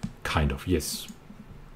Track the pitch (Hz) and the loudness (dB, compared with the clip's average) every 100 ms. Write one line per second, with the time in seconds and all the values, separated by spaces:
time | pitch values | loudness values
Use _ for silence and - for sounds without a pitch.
0 | - - - 85 73 69 92 82 - - | -8 -4 0 4 4 2 2 2 2 -4
1 | - - - - - - - | -6 -12 -16 -16 -16 -16 -16